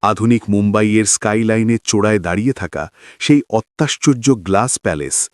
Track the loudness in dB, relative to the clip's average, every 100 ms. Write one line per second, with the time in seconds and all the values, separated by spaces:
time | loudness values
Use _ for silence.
0 | 0 0 2 2 2 0 2 2 2 2
1 | 0 -2 -2 -2 0 0 2 0 0 0
2 | 2 0 0 -2 -2 -4 -6 -8 -10 _
3 | -20 -12 2 2 2 -4 -4 _ -4 0
4 | 0 0 2 0 0 0 0 -2 -4 -4
5 | -4 -6 -6